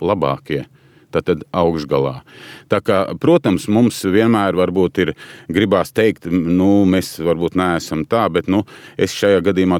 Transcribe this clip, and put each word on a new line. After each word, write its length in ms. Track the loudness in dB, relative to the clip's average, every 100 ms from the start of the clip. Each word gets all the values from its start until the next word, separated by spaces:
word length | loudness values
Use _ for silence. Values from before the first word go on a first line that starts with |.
labākie. 600 | -4 -2 -2 -4 -6 -8 -8 _ _ _ _
Tātad 300 | -4 -2 -4 -4
augšgalā. 640 | -2 0 -2 -2 -2 -2 -6 -16 -20 -20 -20 -4
Tā 120 | -2
kā, 140 | 0 0 0 -2
protams, 460 | 2 2 2 -2 0
mums 300 | 2 2 0
vienmēr 520 | 0 2 2 2 0 0
varbūt 400 | 0 0 0 0
ir 120 | -2 -4 -14 -18 -6
gribās 440 | -2 2 0 0
teikt, 320 | 0 0 0 -2
nu, 540 | -2 0 2 4 4
mēs 300 | 4 2 -2 -6
varbūt 320 | -2 -2 -2 -2
neesam 460 | -2 -2 -4 -8 -2
tā, 140 | -2 0
bet, 220 | -2 0
nu, 120 | -2 -2 -10 -16 -4
es 160 | -4
šajā 240 | 0 2 2 2
gadījumā 320 | 2 2 0